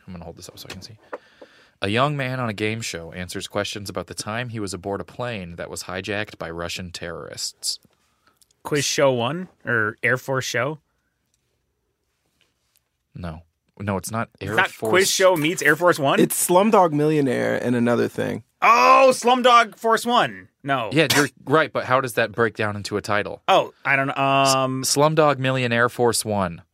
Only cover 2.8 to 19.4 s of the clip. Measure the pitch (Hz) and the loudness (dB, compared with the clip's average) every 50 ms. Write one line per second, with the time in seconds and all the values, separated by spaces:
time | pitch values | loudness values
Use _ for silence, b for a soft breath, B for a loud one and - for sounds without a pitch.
2.8 | 113 - - 82 82 80 - 90 90 90 - 98 90 - - 104 98 - - 107 | -8 -8 -10 -10 -12 -12 -12 -12 -10 -10 -10 -10 -12 -6 -4 -4 -4 -4 -8 -10
3.8 | 104 101 92 95 87 - 101 - - 107 107 117 127 120 113 110 104 90 98 87 | -12 -8 -8 -8 -10 -10 -12 -12 -10 -8 -8 -8 -8 -8 -8 -8 -8 -8 -8 -8
4.8 | 87 101 98 95 87 - - - 123 123 117 98 90 85 85 85 85 - 85 - | -6 -6 -6 -6 -8 -10 -10 -10 -8 -8 -8 -8 -10 -12 -12 -12 -12 -12 -12 -12
5.8 | - - 90 95 98 107 101 104 107 - - - 80 82 82 85 85 85 - - | -12 -10 -10 -8 -6 -6 -6 -6 -6 -8 -10 -12 -12 -10 -8 -8 -8 -8 -8 -10
6.8 | 92 87 - - 85 85 82 78 67 - - - - - - _ - - - - | -12 -12 -12 -12 -10 -10 -10 -12 -12 -14 -12 -10 -10 -12 -12 _ -8 -8 -8 -10
7.8 | _ _ _ _ _ _ _ _ _ _ _ _ _ _ _ _ - - 151 143 | _ _ _ _ _ _ _ _ _ _ _ _ _ _ _ _ -8 -4 -2 -2
8.8 | 131 - - 156 143 135 127 120 113 127 151 180 185 - _ _ _ 120 120 113 | -2 -2 2 4 4 4 4 2 -2 -4 -4 -8 -10 -14 _ _ _ -2 0 0
9.8 | 107 107 - - - 117 127 123 - - 135 131 - - - 117 123 143 156 - | 0 0 -2 -2 0 0 0 0 -2 -4 -4 -4 -4 -4 -4 -2 -2 -4 -6 -10
10.8 | _ _ _ _ _ _ _ _ _ _ _ _ _ _ _ _ _ _ _ _ | _ _ _ _ _ _ _ _ _ _ _ _ _ _ _ _ _ _ _ _
11.8 | _ _ _ _ _ _ _ _ _ _ _ _ _ _ _ _ _ _ _ _ | _ _ _ _ _ _ _ _ _ _ _ _ _ _ _ _ _ _ _ _
12.8 | _ _ _ _ _ _ _ - 90 85 80 82 - _ _ _ _ _ _ - | _ _ _ _ _ _ _ -12 -12 -12 -12 -14 -18 _ _ _ _ _ _ -8
13.8 | 101 104 98 92 - - 110 113 117 - _ _ 98 98 107 113 196 202 - - | -6 -4 -4 -4 -4 -6 -6 -6 -8 -8 _ _ -8 -4 -2 -2 -2 -2 -4 -6
14.8 | - 110 139 185 202 202 - - 190 185 185 156 147 160 185 - 135 147 156 156 | -2 2 2 2 2 2 2 4 4 4 4 4 0 -2 -2 0 2 2 2 4
15.8 | 175 175 156 - 139 139 175 208 - - - - - - 175 180 202 226 220 202 | 4 2 2 2 2 0 2 2 2 2 2 -2 0 4 4 4 6 6 6 6
16.8 | 180 165 147 147 151 156 156 151 139 127 120 120 117 113 117 - - 120 123 120 | 6 4 4 2 2 2 2 2 2 2 0 0 0 0 -2 0 0 0 0 2
17.8 | 120 120 120 117 113 110 - 113 110 101 101 110 - _ _ _ - 208 233 240 | 2 2 2 2 0 -2 -2 -4 -4 -4 -4 -6 -10 _ _ _ 2 4 4 6
18.8 | 247 254 247 262 269 262 - - - 240 254 254 | 6 6 8 8 8 6 4 4 2 2 2 4